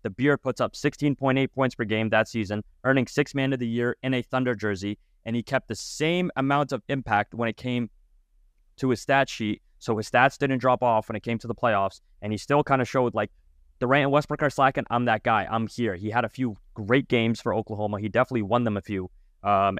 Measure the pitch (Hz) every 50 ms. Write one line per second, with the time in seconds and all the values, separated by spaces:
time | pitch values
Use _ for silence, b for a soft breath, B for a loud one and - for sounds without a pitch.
0 | - 110 95 - 127 143 143 131 - 131 120 - 127 101 - - - 160 - -
1 | 143 147 135 - 139 135 131 135 135 131 - 131 135 123 - - 120 101 110 110
2 | 110 110 110 110 107 - - 113 104 92 104 107 104 - _ _ - 127 135 139
3 | 120 - - - 147 - - 139 135 135 135 127 123 117 117 120 120 123 - _
4 | - 131 131 127 117 - - 127 127 123 120 104 107 104 101 87 98 104 107 -
5 | _ _ _ _ - 113 117 120 110 - 135 131 - - - - - - - -
6 | 147 160 170 180 180 175 - 131 135 135 139 147 147 131 143 117 - - 139 135
7 | 120 123 107 101 104 - - 113 117 113 110 - - 127 123 123 117 107 _ _
8 | _ _ _ _ _ _ _ _ _ _ _ _ _ _ _ - - 131 123 -
9 | - - 135 139 135 - - - 113 107 107 - _ _ _ - - - 113 107
10 | 107 - - 120 127 143 - - 147 135 135 123 123 131 127 113 123 120 113 110
11 | - - 110 104 - 117 117 107 - 117 113 - - 120 107 98 98 95 - -
12 | _ _ _ - - 104 107 98 - - 139 143 147 - 139 131 123 - - 135
13 | 127 120 - 110 107 - _ _ _ _ _ _ _ _ _ - 127 120 135 143
14 | 135 139 139 147 143 - 147 - 151 139 - - 135 131 135 143 - - 117 120
15 | 123 120 113 107 - 117 113 104 95 - 110 113 113 104 - - 120 110 92 87
16 | 101 107 107 120 117 110 - - 131 120 104 - - - - - 104 98 123 139
17 | 135 - 131 117 113 113 117 - - 120 95 110 107 - 110 101 104 104 107 101
18 | 104 107 92 117 131 - 131 117 104 95 113 123 120 113 104 101 - - 104 95
19 | 90 90 _ - _ _ _ _ - 101 101 98 98 98 95